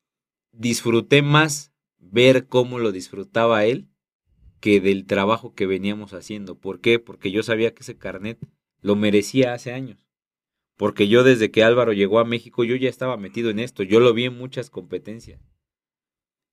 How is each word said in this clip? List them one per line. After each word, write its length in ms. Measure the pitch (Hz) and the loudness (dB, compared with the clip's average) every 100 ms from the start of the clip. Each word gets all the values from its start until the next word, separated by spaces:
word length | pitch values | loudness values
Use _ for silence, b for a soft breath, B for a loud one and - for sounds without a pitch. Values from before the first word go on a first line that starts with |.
| _ _ _ _ _ | _ _ _ _ _
disfruté 680 | 117 117 113 117 113 107 143 | -8 -4 -2 0 0 2 2
más 500 | 143 147 160 147 - _ _ _ | 4 2 2 -2 -12 _ _ _
ver 480 | 87 104 127 131 - | _ 4 4 4 2
cómo 320 | 127 123 123 | -2 -2 -2
lo 140 | 113 | -4
disfrutaba 720 | 92 90 101 95 117 117 110 | -4 -10 -14 -6 -2 2 2
él 240 | 107 135 - _ _ _ _ _ _ _ | 2 -2 -6 _ _ _ _ _ _ _
que 200 | 107 101 | 2 2
del 260 | 95 98 95 | 4 0 -2
trabajo 480 | 98 98 113 120 | -2 0 -2 -6
que 120 | - 98 | -8 -4
veníamos 460 | 95 98 107 101 | -4 -4 -8 -12
haciendo. 420 | 92 - 104 98 85 | -18 -14 -14 -14 -14
¿Por 220 | 95 92 | -12 -4
qué? 180 | 113 117 | 0 0
Porque 320 | 117 92 101 | -2 -10 -6
yo 120 | 98 | -4
sabía 320 | 110 110 113 | -4 -2 -2
que 80 | - | -6
ese 140 | - 110 | -16 -16
carnet 420 | 98 92 101 117 - _ _ _ | -14 -12 -12 -14 -18 _ _ _
lo 160 | 95 104 | -4 0
merecía 560 | 107 104 101 131 123 | 2 0 0 0 -2
hace 200 | 120 - | -4 -12
años. 260 | 123 131 98 _ _ _ _ _ _ _ _ | -12 -14 -18 _ _ _ _ _ _ _ _
Porque 320 | 104 - 101 | -4 0 4
yo 160 | 120 | 6
desde 260 | 127 123 104 | 6 4 2
que 140 | 110 | 2
Álvaro 280 | 110 120 117 | 4 4 0
llegó 260 | 101 98 110 | 0 2 2
a 40 | |
México, 400 | 117 117 - - | 0 -4 -8 -4
yo 120 | 117 127 | -2 -2
ya 120 | 131 | -4
estaba 280 | - 131 120 | -4 -6 -8
metido 340 | 95 117 117 | -8 -6 -4
en 80 | 104 | -4
esto. 240 | 123 - | -6 -8
Yo 180 | 95 107 | 0 4
lo 140 | 123 | 6
vi 100 | 113 | 4
en 140 | 127 123 | -2 -8
muchas 320 | 127 131 117 | -12 -12 -12
competencias. 720 | - 85 90 - 113 - - _ _ _ _ _ _ _ _ _ _ _ | -14 -12 -12 -12 -18 -20 -20 _ _ _ _ _ _ _ _ _ _ _